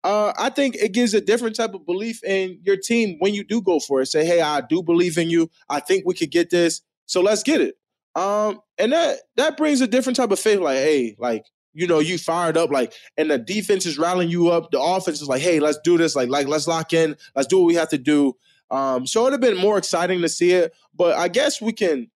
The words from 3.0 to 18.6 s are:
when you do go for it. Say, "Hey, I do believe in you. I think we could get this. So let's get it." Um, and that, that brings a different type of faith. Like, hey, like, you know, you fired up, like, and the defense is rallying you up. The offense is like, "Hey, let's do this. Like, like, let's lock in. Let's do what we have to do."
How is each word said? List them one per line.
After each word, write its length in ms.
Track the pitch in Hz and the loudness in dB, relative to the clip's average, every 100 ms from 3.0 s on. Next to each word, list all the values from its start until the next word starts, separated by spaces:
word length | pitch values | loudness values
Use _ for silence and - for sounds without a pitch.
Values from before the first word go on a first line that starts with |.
| 220 156 | 0 0
when 160 | 190 | -2
you 100 | 208 | -2
do 160 | 196 226 | -4 -2
go 200 | 190 160 | 0 0
for 220 | - 135 | 0 -2
it. 40 | 135 | 0
Say, 180 | 156 | 0
"Hey, 180 | 160 175 | 2 2
I 200 | 151 147 | 2 -2
do 220 | 123 165 | -2 -2
believe 340 | 170 170 175 165 | 2 2 2 0
in 140 | 165 | 0
you. 180 | 170 165 _ _ | 0 0 _ _
I 120 | 147 | -6
think 260 | - 190 175 | -2 -2 0
we 80 | |
could 160 | 180 156 | -4 -2
get 220 | 170 170 | 0 0
this. 300 | 175 170 - _ _ - | 2 0 -2 _ _ -4
So 140 | 185 | 0
let's 200 | 190 208 | 2 0
get 180 | 247 302 | 0 0
it." 160 | 123 - _ _ _ | 0 -4 _ _ _
Um, 480 | 160 190 208 214 147 _ - | -6 -2 -2 -2 -6 _ -4
and 160 | 214 | 0
that, 240 | 311 311 - _ - | 2 0 -4 _ -2
that 220 | 302 294 | -2 0
brings 240 | 302 277 | 0 2
a 60 | 247 | 2
different 280 | 247 254 254 | 0 0 -2
type 140 | 240 | 0
of 100 | 196 | 0
faith. 200 | 220 202 | 2 2
Like, 180 | 156 135 | 0 0
hey, 380 | 143 147 117 104 | 2 2 0 -4
like, 260 | 120 110 - _ _ 151 | -4 -4 -8 _ _ -8
you 100 | 175 | 0
know, 120 | 160 | 2
you 180 | 156 175 | 2 -2
fired 380 | - 170 170 160 | -4 -2 0 0
up, 160 | 165 | 0
like, 220 | 139 120 - - - | 0 -2 -8 -12 -4
and 120 | 156 | -2
the 80 | 139 | -2
defense 480 | 113 208 202 196 180 | -2 -6 0 -2 -2
is 120 | 143 | -2
rallying 320 | 165 180 170 | -2 0 0
you 180 | 175 170 | 2 2
up. 240 | 170 165 | 2 0
The 80 | 131 | -2
offense 420 | 151 185 185 147 | 0 0 -2 -6
is 60 | 143 | -4
like, 140 | 131 | 0
"Hey, 180 | 170 165 | 2 2
let's 180 | 151 147 | 2 0
do 140 | 170 170 | 2 2
this. 180 | 165 143 | 2 0
Like, 140 | 123 | -2
like, 180 | 139 139 | -2 -2
let's 220 | 156 147 | -2 -2
lock 240 | 165 156 | -4 -2
in. 240 | 165 160 143 - 139 | 0 0 -2 -8 -6
Let's 140 | 135 | 2
do 80 | 190 | 4
what 80 | 170 | 4
we 100 | 170 | 2
have 140 | 156 | 0
to 80 | 143 | -2
do." 400 | 127 147 139 - _ _ | 2 2 2 -2 _ _